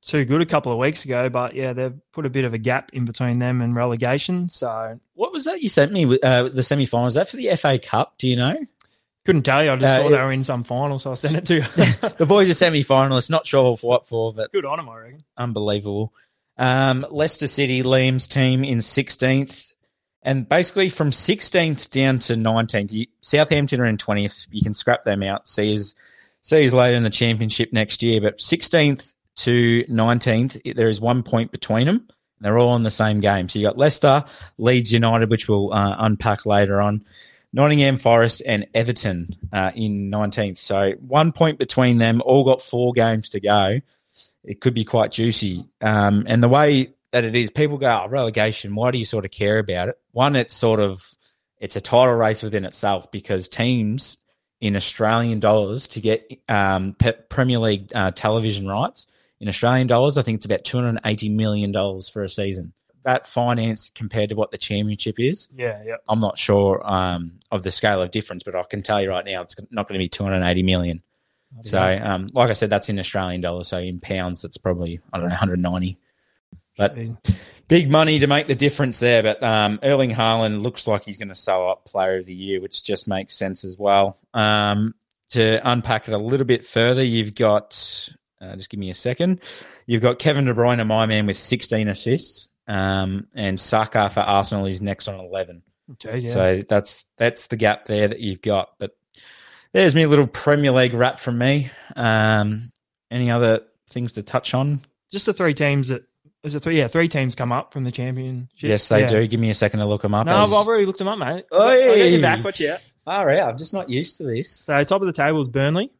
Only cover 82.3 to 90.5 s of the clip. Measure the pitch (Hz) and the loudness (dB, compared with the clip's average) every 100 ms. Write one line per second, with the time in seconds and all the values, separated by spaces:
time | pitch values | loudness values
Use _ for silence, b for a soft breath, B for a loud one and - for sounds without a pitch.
82.3 | 92 95 95 95 - - 101 - 95 95 | -14 -8 -8 -6 -12 -6 -6 -4 -6 -6
83.3 | - 98 95 95 92 101 98 98 98 _ | -8 -8 -8 -12 -6 0 2 2 -4 _
84.3 | 117 107 107 104 104 110 - _ _ _ | -2 2 2 2 0 -2 -4 _ _ _
85.3 | 123 113 110 131 120 117 110 - 110 107 | 0 2 2 0 -2 0 -4 -2 -6 -2
86.3 | 135 131 120 - - 117 127 131 113 104 | -2 2 0 0 0 2 2 0 0 -4
87.3 | 104 113 104 - - - - - - _ | 0 2 2 -2 -12 -10 -10 -14 -18 _
88.3 | _ 92 95 95 101 95 92 - 123 175 | _ -18 -16 -14 -10 -10 -6 -6 -2 0
89.3 | 185 B B B B - 117 120 120 147 | 0 B B B B -2 2 2 2 0
90.3 | 143 135 | 2 2